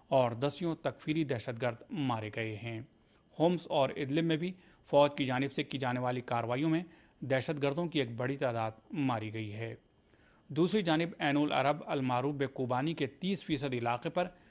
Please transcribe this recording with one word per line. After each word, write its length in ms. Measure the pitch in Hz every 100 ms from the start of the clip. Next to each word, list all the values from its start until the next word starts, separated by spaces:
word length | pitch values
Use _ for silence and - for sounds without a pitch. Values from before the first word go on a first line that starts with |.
| -
اور 240 | 135 123
دسیوں 440 | 113 143 - 175 156
تکفیری 480 | 143 123 - 156
دہشت 380 | 151 123 123 120
گرد 140 | 123 117 -
مارے 400 | 208 135 113 107 104
گئے 200 | 110 104
ہیں۔ 260 | 117 113 - _ _ _ _ -
ہومس 280 | 165 175 -
اور 220 | 160 135
ادلب 340 | - 143 147
میں 140 | 165 156
بھی 160 | 180 180 - - -
فوج 260 | 143 143 143
کی 80 | 131
جانب 280 | 127 139
سے 100 | -
کی 140 | 139 135
جانے 220 | 127 123
والی 220 | 127 127
کارروائیوں 480 | 120 120 113 123 160
میں 140 | 160 175 - - -
دہشت 440 | 123 131 - 151
گردوں 220 | 139 147 175
کی 140 | 143
ایک 160 | 123 113
بڑی 220 | 127 139
تعداد 340 | 139 117 110 113 -
ماری 420 | 190 139 113 107
گئی 200 | 110 107
ہے۔ 220 | 104 113 - _ _ _ _ _ _ -
دوسری 340 | 139 175 214
جانب 280 | 175 156 165 -
عین 180 | 156 143
العرب 400 | 147 139 135 151 -
المعروف 500 | 151 131 123 135 143
بے 120 | 135
کوبانی 460 | - 123 123 147
کے 140 | 165 131
تیس 380 | - 180 196 -
فیصد 280 | 143 139
علاقے 360 | 123 120 120 165
پر 180 | 175 180 - -